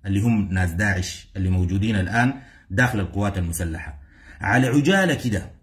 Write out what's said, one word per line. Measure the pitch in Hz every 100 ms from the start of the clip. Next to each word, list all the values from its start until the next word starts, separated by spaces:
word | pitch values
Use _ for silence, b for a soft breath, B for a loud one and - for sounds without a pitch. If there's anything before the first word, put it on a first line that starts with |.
| 98
اللي | 98
هم | 117 110 98
ناس | 92 90
داعش | 82 104 92 92 - - 98
اللي | 92
موجودين | 92 90 98 110 104
الآن | 92 110 123 135 B B B
داخل | 98 127 110
القوات | 90 98 101 95
المسلحة. | 85 82 85 80 - - B B B B
على | - 117 131
عجالة | 143 143 196 185
كده | 135 123 98 - -